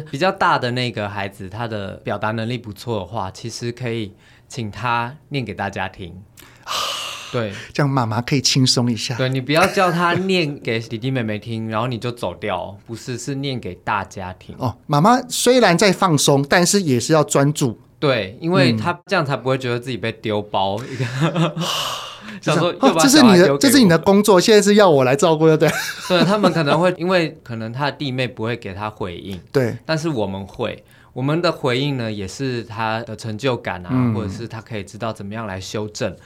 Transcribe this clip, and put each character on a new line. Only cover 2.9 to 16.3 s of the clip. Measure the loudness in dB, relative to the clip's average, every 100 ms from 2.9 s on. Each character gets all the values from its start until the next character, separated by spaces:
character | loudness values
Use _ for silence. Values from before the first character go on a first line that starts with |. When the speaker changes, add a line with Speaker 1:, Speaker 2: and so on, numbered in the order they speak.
| -6
Speaker 1:
的 | -4
话， | -8 -8
其 | -10 -12
实 | -8 -8
可 | -6 -6
以 | -6 -8 -12 _ -20 _
请 | -10 -10
他 | -6 -2 -2 -2 -10 _
念 | -6 -6
给 |
大 | -6 -6
家 | -4 -8
听。 | -8 -16 -16 -20 -20 -20 -20 -10
Speaker 2:
<sighs> | -6 -6 -8 -10 -12 -8
Speaker 1:
对。 | -4 -4 -8 -10
Speaker 2:
这 | -2
样 | 0
妈 | 2 0
妈 | -2
可 | 0 0
以 |
轻 | 2 2 2
松 | 2 0
一 | -2
下。 | -6 -4
Speaker 1:
对， | -2
你 | -4
不 | 0
要 | 2 2
叫 | 2 2
他 | 2 0
念 | 0 0 0 0 -4
给 | -4 -4
弟 | -4 -6
弟 | -4
妹 | -2
妹 | -2 -6
听， | -6 -8 -4
<laughs> |
然 | -4
后 | -2
你 | -4
就 | -6
走 | -6 -8 -6
掉。 | -6 -4 -6 -12 -14
不 |
是， | -14 -10 -10
是 | -6 -6
念 | -6 -6
给 | -8
大 | -10 -4 -4
家 | -4 -10 -12
听。 | -12 -16 -6
Speaker 2:
哦， | -6 -6 -2
妈 | 4
妈 | 4 4 0
虽 | 0 4 6
然 | 6 6
在 | 4
放 | 4 2 4
松， | 4